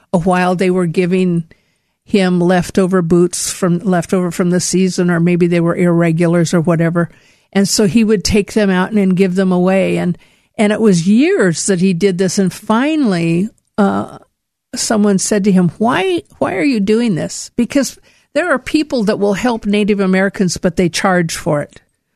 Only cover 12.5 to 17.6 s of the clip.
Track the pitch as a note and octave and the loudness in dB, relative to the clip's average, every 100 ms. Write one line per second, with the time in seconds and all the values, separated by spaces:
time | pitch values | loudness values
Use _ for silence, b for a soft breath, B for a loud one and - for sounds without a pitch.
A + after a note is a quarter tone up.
12.5 | - - A3 C#4 D#4 B3+ F3 E3 E3+ G#3 | -2 -2 -2 0 0 0 0 0 0 -2
13.5 | - _ - G3 G3 - - - _ _ | -8 _ -2 0 0 -6 -12 -20 _ _
14.5 | _ _ B3 - A3 G#3 F#3+ - G#3+ G3 | _ _ -8 -2 0 2 0 0 0 2
15.5 | F#3 F3 - A3 D4 F#4+ E4+ - - - | 2 2 0 -2 0 -2 -4 -6 -8 -6
16.5 | F#4+ D4+ A#3+ G3 G#3+ A#3+ D#3+ E3+ - - | -2 -2 0 0 0 0 -2 -6 -10 -8
17.5 | - | -4